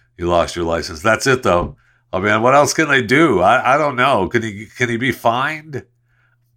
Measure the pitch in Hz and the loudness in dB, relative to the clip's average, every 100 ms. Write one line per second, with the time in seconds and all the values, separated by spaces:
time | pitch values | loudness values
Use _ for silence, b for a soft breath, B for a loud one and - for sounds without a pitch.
0 | _ - 87 87 76 87 82 82 78 78 | _ -8 -2 0 0 -4 -4 -4 -6 -4
1 | 104 110 139 127 107 87 78 - _ _ | 0 0 2 0 2 0 -2 -8 _ _
2 | _ 92 101 110 120 139 139 - 156 135 | _ -4 0 2 4 4 4 0 0 0
3 | 107 139 160 95 92 123 110 143 147 123 | 2 2 2 4 4 4 2 0 0 0
4 | 135 117 87 120 113 101 110 - 120 117 | 0 0 0 -2 -4 -8 -14 -6 -4 -2
5 | 131 110 120 120 139 156 156 131 - _ | -4 -2 -2 -2 -4 -8 -12 -14 -14 _
6 | _ _ _ _ _ | _ _ _ _ _